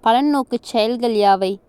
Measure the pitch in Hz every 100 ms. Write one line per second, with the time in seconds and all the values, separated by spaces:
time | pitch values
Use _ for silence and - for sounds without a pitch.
0 | - 233 285 285 254 240 - 240 220 240
1 | 240 220 202 190 190 196